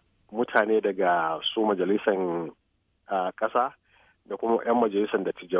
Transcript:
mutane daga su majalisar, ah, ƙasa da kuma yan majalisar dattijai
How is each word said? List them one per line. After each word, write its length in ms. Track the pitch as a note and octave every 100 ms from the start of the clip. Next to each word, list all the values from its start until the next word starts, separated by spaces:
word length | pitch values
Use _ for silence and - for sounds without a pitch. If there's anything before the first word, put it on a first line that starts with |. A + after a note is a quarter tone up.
| - _ _
mutane 480 | G#2+ B2 A#2 G#2+ A2
daga 580 | G#2 G2 F#2 F2 D#2+ D#2+ -
su 80 | A2+
majalisar, 560 | G#2+ F#2+ F2+ G2+ - F#2+ F2+ E2+ D#2 - _ _ _ _ -
ah, 220 | G2 F2+ -
ƙasa 360 | A2 B2 C3 - _ _ _ _ -
da 80 | G2
kuma 240 | A2+ A#2 -
yan 120 | A#2+
majalisar 460 | A2+ G2 G#2 G#2+ F#2
dattijai 320 | - F2